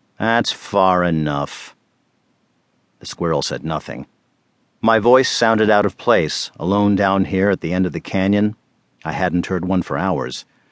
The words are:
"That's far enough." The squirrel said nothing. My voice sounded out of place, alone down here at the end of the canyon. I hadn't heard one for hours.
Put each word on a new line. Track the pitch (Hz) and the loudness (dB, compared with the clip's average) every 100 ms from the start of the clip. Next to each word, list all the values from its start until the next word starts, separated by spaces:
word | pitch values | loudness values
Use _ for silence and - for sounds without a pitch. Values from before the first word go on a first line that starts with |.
| _ - | _ -6
"That's | 110 117 113 | 0 0 0
far | - - 101 95 90 | -6 -4 2 4 4
enough." | 87 80 76 71 71 - - _ _ _ _ _ _ _ _ _ _ _ _ _ | 2 0 -2 -4 -6 -10 -18 _ _ _ _ _ _ _ _ _ _ _ _ _
The | - | -16
squirrel | - 82 76 | -6 -2 -2
said | - 64 | -2 -6
nothing. | 76 76 - 57 69 _ _ _ _ _ _ - | -6 -6 -8 -12 -12 _ _ _ _ _ _ -4
My | 110 110 | 2 4
voice | 110 131 127 | 6 4 4
sounded | - 113 110 107 | 2 2 4 4
out | 104 101 | 4 2
of | - | -2
place, | - 110 78 - - - | 2 2 2 -4 -10 -6
alone | 87 101 104 101 | -2 0 2 2
down | 98 98 95 | 2 2 0
here | 95 101 | 0 0
at | 92 | 0
the | 82 | -2
end | 92 92 | -2 -2
of | |
the | 82 | -4
canyon. | - 95 95 101 104 104 _ _ _ _ | -6 -2 0 2 0 -4 _ _ _ _
I | 80 | -10
hadn't | 82 90 87 82 | -2 -2 -2 -2
heard | 92 | -4
one | 90 92 | -2 -2
for | - 71 | -2 -4
hours. | 95 76 64 - - _ _ | -2 -2 -4 -10 -16 _ _